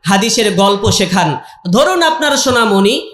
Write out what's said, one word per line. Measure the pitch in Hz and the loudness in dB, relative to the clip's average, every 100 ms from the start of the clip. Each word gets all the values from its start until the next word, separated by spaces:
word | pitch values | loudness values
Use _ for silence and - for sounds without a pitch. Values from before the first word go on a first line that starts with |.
| 160 | 0
হাদিসের | 196 226 233 214 | 0 0 0 0
গল্প | 180 196 196 208 | 2 0 0 -2
শেখান। | - 185 185 170 - - - 180 | -2 -2 0 -2 -4 -10 -14 -2
ধরুন, | 202 302 359 | 0 2 2
আপনার | 320 330 294 277 | 0 0 -2 -2
সোনামণি | 269 240 220 196 202 277 - | 0 0 2 2 2 0 -6